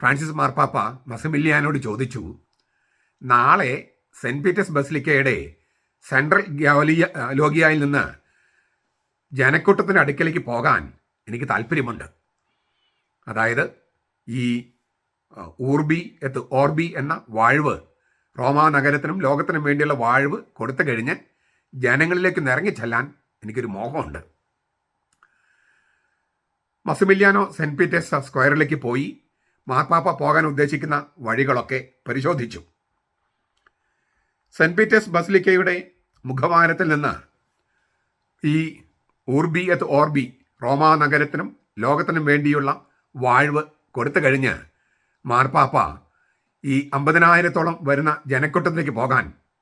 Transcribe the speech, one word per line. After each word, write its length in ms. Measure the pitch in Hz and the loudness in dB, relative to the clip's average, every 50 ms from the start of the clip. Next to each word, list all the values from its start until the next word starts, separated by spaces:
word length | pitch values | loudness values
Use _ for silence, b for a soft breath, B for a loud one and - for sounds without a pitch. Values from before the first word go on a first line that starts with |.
ഫ്രാൻസിസ് 300 | - 123 135 139 160 156 | -2 0 0 0 -2 -6
മാർപ്പാപ്പ 480 | 156 156 143 135 127 147 143 135 - 127 101 110 131 131 - - | -4 -2 -4 -2 0 -2 -2 -2 -2 -4 -4 -4 -8 -12 -14 -14
മസിമില്യാനോട് 680 | 117 117 - 156 156 143 151 160 147 151 143 151 151 135 | -12 -10 -6 -4 -4 -2 0 2 2 2 0 0 -2 -4
ചോദിച്ചു, 600 | 113 110 104 117 131 127 - 107 82 82 - - _ _ _ _ _ _ _ _ _ _ _ _ _ _ _ _ 139 | -4 -6 -6 -6 -6 -6 -8 -10 -12 -14 -16 -18 _ _ _ _ _ _ _ _ _ _ _ _ _ _ _ _ 0
"നാളെ 720 | 127 123 120 120 139 165 196 165 123 135 151 - _ _ _ _ _ _ - | 2 4 4 6 6 4 4 2 0 -4 -6 -8 _ _ _ _ _ _ -10
സെന്റ് 240 | - 120 135 143 135 | -6 -6 -4 -2 0
പീറ്റേഴ്സ് 280 | 180 175 202 190 - 156 | 0 0 0 -2 -2 -2
ബസിലിക്കയുടെ 800 | 143 135 - 156 147 131 156 147 135 135 135 117 82 69 73 - _ _ _ _ _ _ _ _ _ _ - | -2 -2 -2 -4 -4 -2 0 0 2 2 2 0 -2 -4 -10 -16 _ _ _ _ _ _ _ _ _ _ -2
സെൻട്രൽ 360 | 143 131 143 151 185 196 196 196 | 0 0 2 2 2 2 2 0
ഗ്യാലിയ-, 840 | 147 143 156 143 147 143 151 156 160 165 170 180 - 156 120 123 135 | -4 0 2 4 4 4 4 4 4 2 2 0 -2 -6 -8 -4 -2
ലോഗിയായിൽ 480 | 135 151 151 147 160 160 156 156 156 | 0 0 2 2 4 4 4 4 2
നിന്ന് 340 | 143 143 143 135 92 67 - - _ _ _ _ _ _ _ _ _ _ _ _ _ _ _ _ _ _ _ _ _ _ 143 | 0 0 0 0 -2 -2 -6 -14 _ _ _ _ _ _ _ _ _ _ _ _ _ _ _ _ _ _ _ _ _ _ -2
ജനക്കൂട്ടത്തിൻ്റെ 680 | 131 131 131 135 160 156 202 190 - 202 180 190 175 | 0 2 4 4 4 4 4 4 4 2 2 2 4
അടുക്കലേക്ക് 380 | 143 139 139 - 170 160 147 - | 2 2 0 0 -2 -2 -2 -4
പോകാൻ 600 | - 120 120 117 120 151 127 92 76 67 - _ _ _ _ _ _ - | -4 -4 -4 -2 0 2 0 0 -2 -6 -12 _ _ _ _ _ _ -12
എനിക്ക് 200 | 110 120 135 131 | -10 -8 -6 -4
താല്പര്യമുണ്ട്. 560 | 107 101 117 131 175 156 127 120 113 - - - _ _ _ _ _ _ _ _ _ _ _ _ _ _ _ _ _ _ _ _ _ _ _ 117 | -4 -4 -4 -2 -2 -2 -2 -4 -8 -12 -14 -18 _ _ _ _ _ _ _ _ _ _ _ _ _ _ _ _ _ _ _ _ _ _ _ -8
അതായത് 420 | 107 110 113 113 117 131 170 - - _ _ _ _ _ _ _ _ _ _ - | -4 -2 0 0 0 0 -2 -4 -6 _ _ _ _ _ _ _ _ _ _ -10
ഈ, 440 | 117 127 123 123 120 120 120 123 _ _ _ _ _ _ _ _ _ _ _ _ _ | -6 -4 -2 -2 -2 -2 -4 -10 _ _ _ _ _ _ _ _ _ _ _ _ _
ആ, 160 | - 87 87 - - | -18 -18 -18 -12 -6
ഊർബി 580 | 123 131 143 151 147 147 160 170 180 - - _ 147 | -2 0 0 0 0 0 -2 -2 -4 -8 -14 _ -10
എത്ത് 260 | 131 127 127 - - - | -8 -8 -8 -8 -4 0
ഓർബി 420 | 131 143 143 151 151 170 170 - | 0 0 0 0 -2 -4 -4 -6
എന്ന 280 | 127 135 147 165 165 - - | -6 -6 -6 -6 -8 -8 -8
വാഴ്വ്, 520 | 110 110 113 117 135 151 151 139 98 80 - _ _ _ _ _ _ _ _ _ _ - | -2 2 2 4 4 4 2 0 -2 -4 -8 _ _ _ _ _ _ _ _ _ _ -4
റോമാ 300 | 123 131 143 147 156 156 | -2 0 2 4 4 4
നഗരത്തിനും 520 | 147 143 135 147 143 143 143 151 165 190 | 4 4 2 2 0 0 -2 -4 -4 -2
ലോകത്തിനും 420 | 190 131 143 143 156 - 175 156 151 | 0 0 0 0 0 -2 -4 -2 -2
വേണ്ടിയുള്ള 320 | 143 143 143 147 151 147 | -2 0 0 0 0 -2
വാഴ്വ് 480 | 135 117 117 123 135 139 143 170 - - | 0 0 2 2 2 2 0 -2 -6 -10
കൊടുത്തു 400 | _ _ - 117 120 127 - - | _ _ -10 -8 -6 -4 -2 -2
കഴിഞ്ഞ് 340 | 143 120 113 113 131 - - - _ _ _ _ _ _ _ _ _ - | -2 -2 -2 -4 -4 -6 -8 -10 _ _ _ _ _ _ _ _ _ -8
ജനങ്ങളിലേക്ക് 640 | 131 123 120 127 139 160 165 180 180 185 180 180 180 | -4 0 0 2 2 2 0 0 0 0 0 -2 -2
ഒന്ന് 120 | 151 131 | -2 -2
ഇറങ്ങി 200 | 127 - 185 202 | -2 0 -2 -4
ചെല്ലാൻ 440 | - - 117 117 117 117 131 143 - _ _ _ _ _ - | -4 -4 -6 -4 -2 -2 -4 -4 -10 _ _ _ _ _ -16
എനിക്കൊരു 220 | 107 107 123 117 | -10 -8 -8 -8
മോഹമുണ്ട്." 520 | 110 98 98 110 127 147 160 120 80 71 80 - _ _ _ _ _ _ _ _ _ _ _ _ _ _ _ _ _ _ _ _ _ _ _ _ _ _ _ _ _ _ _ _ _ _ _ _ _ _ _ _ _ _ _ _ _ _ _ _ _ _ _ _ | -8 -8 -10 -10 -8 -8 -8 -8 -8 -12 -14 -16 _ _ _ _ _ _ _ _ _ _ _ _ _ _ _ _ _ _ _ _ _ _ _ _ _ _ _ _ _ _ _ _ _ _ _ _ _ _ _ _ _ _ _ _ _ _ _ _ _ _ _ _
മസിമില്യാനോ 640 | - 147 - 196 190 196 196 202 196 196 202 196 - - | -6 -2 2 4 4 4 6 6 4 4 4 2 -2 -4
സെന്റ് 260 | - 156 151 147 139 | -6 -6 -4 -2 -2
പീറ്റേഴ്സ് 360 | 175 - 165 170 160 - 170 143 | -2 0 0 -2 -2 -2 -4 -6
സ്ക്വയറിലേക്ക് 540 | 131 - - 131 131 139 147 151 156 135 156 | -6 -4 -2 2 2 4 4 2 2 0 -2
പോയി 460 | 135 127 117 120 135 147 - - - _ _ _ _ _ _ _ _ _ - | -4 -4 -4 -4 -4 -4 -6 -10 -14 _ _ _ _ _ _ _ _ _ -4
മാർപ്പാപ്പ 420 | 127 135 156 - 170 165 160 180 | -2 -2 0 2 2 2 2 0
പോകാൻ 360 | 156 131 147 147 156 160 160 | -2 0 0 0 2 2 2
ഉദ്ദേശിക്കുന്ന 600 | 156 143 139 151 147 160 143 151 151 147 147 143 - _ - | 0 0 0 0 0 0 -4 -4 -4 -4 -4 -6 -8 _ -10
വഴികളൊക്കെ 720 | 127 113 113 127 135 135 131 123 110 - 131 127 - - _ _ _ 120 | -6 -4 -2 0 0 0 0 -2 -2 -4 -6 -8 -8 -10 _ _ _ -8
പരിശോധിച്ചു. 540 | 120 135 127 160 175 143 120 110 101 85 80 _ _ _ _ _ _ _ _ _ _ _ _ _ _ _ _ _ _ _ _ _ _ _ _ _ _ _ _ _ _ _ _ _ _ _ _ _ _ | -6 -4 -2 -2 -2 -2 -4 -8 -10 -14 -20 _ _ _ _ _ _ _ _ _ _ _ _ _ _ _ _ _ _ _ _ _ _ _ _ _ _ _ _ _ _ _ _ _ _ _ _ _ _
സെന്റ് 240 | - 160 165 175 | 0 0 0 2
പീറ്റേഴ്സ് 340 | 196 220 214 220 - - - | 2 2 4 2 2 2 0
ബസിലിക്കയുടെ 800 | 165 170 165 - 196 190 185 196 185 180 185 180 175 180 180 - _ _ _ _ _ _ - | -2 -2 0 2 2 2 4 4 4 4 2 0 -2 -4 -6 -12 _ _ _ _ _ _ -12
മുഖവാരത്തിൽ 640 | 127 131 131 143 170 170 170 170 165 165 - 185 160 | -8 -4 -2 -2 2 4 4 4 4 2 0 0 0
നിന്ന് 340 | 151 147 147 123 - - - _ _ _ _ _ _ _ _ _ _ _ _ _ _ _ _ _ _ _ _ _ _ _ - | 0 0 0 -2 -4 -6 -10 _ _ _ _ _ _ _ _ _ _ _ _ _ _ _ _ _ _ _ _ _ _ _ -2
ഈ 380 | 151 151 160 160 156 - - - _ _ _ _ _ _ _ _ - | -2 0 0 -2 -4 -8 -14 -20 _ _ _ _ _ _ _ _ -2
ഊർബി 420 | 131 139 160 170 156 175 185 185 | -2 0 0 0 0 -2 0 0
എത്ത് 140 | 175 - - | 0 0 0
ഓർബി, 560 | 151 143 143 151 156 147 143 123 - - _ _ _ _ _ 123 | 0 2 2 2 2 2 -2 -4 -4 -8 _ _ _ _ _ -4
റോമാ 320 | 120 139 143 156 156 156 | -2 0 2 4 4 4
നഗരത്തിനും 640 | 151 151 143 151 147 151 147 - 147 135 95 - _ _ _ _ 104 | 4 2 2 2 0 0 0 -4 -6 -8 -8 -12 _ _ _ _ -4
ലോകത്തിനും 460 | 107 131 147 151 160 - 165 160 151 | -2 0 0 0 0 -2 -2 -2 0
വേണ്ടിയുള്ള 640 | 143 143 147 147 147 147 147 139 139 143 - - _ _ _ _ _ - | 2 2 2 2 0 0 0 0 -2 -4 -6 -10 _ _ _ _ _ -10
വാഴ്വ് 460 | 139 127 127 123 127 143 147 147 151 151 - _ _ _ _ | -4 0 2 4 4 4 4 0 -2 -4 -4 _ _ _ _
കൊടുത്തു 300 | - - 117 143 147 - | -6 -4 -4 -2 0 2
കഴിഞ്ഞ് 340 | 151 135 131 135 135 117 80 - - - _ _ _ _ _ _ _ _ _ _ - | 2 2 2 2 0 -2 -2 -4 -8 -16 _ _ _ _ _ _ _ _ _ _ -6
മാർപ്പാപ്പ 760 | 127 120 123 131 131 135 156 139 - - 131 98 73 76 - - _ _ _ _ _ _ _ _ _ _ _ - | 0 2 2 2 2 2 2 2 2 2 0 0 0 -4 -10 -20 _ _ _ _ _ _ _ _ _ _ _ -6
ഈ 260 | 139 135 135 139 143 - | -2 -2 -2 -2 -2 -4
അമ്പതിനായിരത്തോളം 840 | 139 143 151 160 170 170 170 170 170 175 175 - 175 160 170 165 - 165 | -2 0 2 4 6 6 6 6 6 4 2 0 -2 -2 -2 -4 -4 -2
വരുന്ന 400 | 139 143 139 151 156 151 147 - | 0 0 2 0 0 -2 -4 -4
ജനക്കൂട്ടത്തിലേക്ക് 640 | 131 135 131 147 151 147 180 151 175 160 165 156 147 | -4 -2 -2 -2 -2 -2 -2 -2 0 -2 -2 -4 -4
പോകാൻ 420 | 117 113 123 127 131 123 92 76 - _ _ _ _ _ | -4 -4 -2 0 0 0 0 -2 -8 _ _ _ _ _